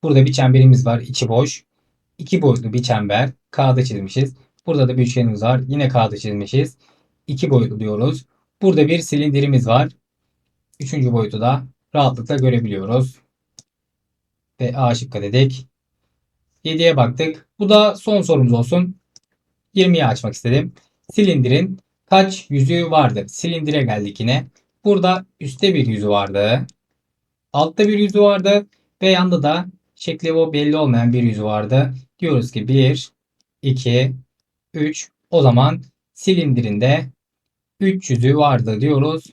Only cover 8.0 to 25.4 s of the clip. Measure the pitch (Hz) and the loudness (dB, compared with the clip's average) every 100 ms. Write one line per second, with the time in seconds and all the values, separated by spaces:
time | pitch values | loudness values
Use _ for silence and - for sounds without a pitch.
8 | 127 131 _ _ _ _ 196 151 151 170 | -2 -4 _ _ _ _ 0 2 2 0
9 | 165 147 147 139 143 131 117 120 151 - | -2 -2 0 0 2 0 2 2 0 -6
10 | _ _ _ _ _ _ _ _ 135 151 | _ _ _ _ _ _ _ _ -8 -4
11 | 127 117 104 107 117 131 - _ _ 151 | 0 0 -2 -2 -2 -2 -6 _ _ 0
12 | 135 123 117 143 131 120 113 101 95 123 | 0 -2 -6 -2 0 0 -2 -6 -2 -2
13 | 131 - _ _ _ _ _ _ _ _ | -2 -6 _ _ _ _ _ _ _ _
14 | _ _ _ _ _ _ 123 127 123 120 | _ _ _ _ _ _ -6 -2 -2 -2
15 | 123 104 101 120 135 131 - _ _ _ | -4 -6 -2 2 0 -2 -16 _ _ _
16 | _ _ _ _ _ _ 160 160 165 143 | _ _ _ _ _ _ -8 0 2 4
17 | 135 123 160 156 _ _ 202 208 208 202 | 0 0 -6 -6 _ _ 2 4 4 0
18 | - 208 185 151 127 117 117 170 180 185 | -2 -2 2 2 2 2 0 0 -2 -6
19 | _ _ _ _ _ _ _ 196 185 170 | _ _ _ _ _ _ _ 0 2 4
20 | 135 - 113 - 120 135 175 - _ _ | 2 0 -6 -6 0 0 -2 -10 _ _
21 | _ - 208 156 123 139 190 190 _ _ | _ 0 2 2 2 2 0 -6 _ _
22 | _ 190 190 190 - 143 131 170 165 160 | _ 2 2 -2 -6 -2 0 0 0 2
23 | 135 104 98 - 170 170 151 147 120 107 | 2 0 -8 -10 -8 -6 -4 -2 -2 -4
24 | 101 98 110 135 131 _ _ _ 208 202 | -6 -6 -2 -2 -4 _ _ _ 0 2
25 | 180 185 190 _ | 2 -2 -6 _